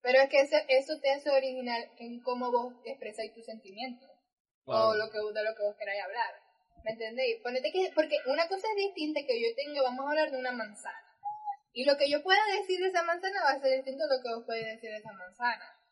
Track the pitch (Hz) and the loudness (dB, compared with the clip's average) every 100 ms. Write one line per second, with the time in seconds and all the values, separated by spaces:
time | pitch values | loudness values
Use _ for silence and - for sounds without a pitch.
0 | 247 262 269 285 285 302 302 262 277 311 | 8 8 8 8 6 4 6 4 4 0
1 | 277 285 294 269 262 254 240 233 233 - | 2 2 4 4 4 -4 -4 -4 -6 -12
2 | 233 240 247 247 247 240 233 - - 269 | -12 -8 -4 -2 2 2 0 -8 -14 -10
3 | 214 220 214 - 226 220 196 196 254 247 | -10 -8 -10 -10 -16 -16 -16 -10 -10 -10
4 | - - _ _ _ _ - 226 220 214 | -18 -20 _ _ _ _ -2 2 4 2
5 | 220 214 214 214 214 220 208 208 202 202 | -2 -4 -6 -2 -4 -2 -4 -4 -8 -6
6 | 185 220 453 - _ _ _ _ 220 220 | -6 -4 -6 -6 _ _ _ _ -10 -6
7 | 220 233 262 226 240 254 302 359 370 - | -6 -2 -2 0 -2 -4 -2 0 0 2
8 | 311 294 247 294 330 381 440 415 392 381 | 2 0 0 0 0 0 -2 -2 -2 -2
9 | 302 302 285 233 233 233 285 294 262 247 | -4 -4 -2 0 0 -2 -6 0 0 0
10 | 277 302 302 262 254 247 220 208 - - | -2 0 0 0 -4 -4 -6 -10 -14 -16
11 | - _ 807 855 855 807 _ 240 262 285 | -20 _ -12 -10 -10 -10 _ -4 2 2
12 | 285 294 294 392 427 392 381 370 370 381 | 2 0 2 2 4 -2 -2 -2 0 0
13 | 339 349 381 392 311 285 277 262 269 269 | 0 -2 -4 0 0 2 2 0 -2 -4
14 | 302 262 247 226 240 226 220 220 226 214 | 0 0 -2 -8 -6 -6 -6 -10 -10 -12
15 | 214 196 180 _ 240 226 - - _ | -14 -16 -18 _ -4 -4 -10 -20 _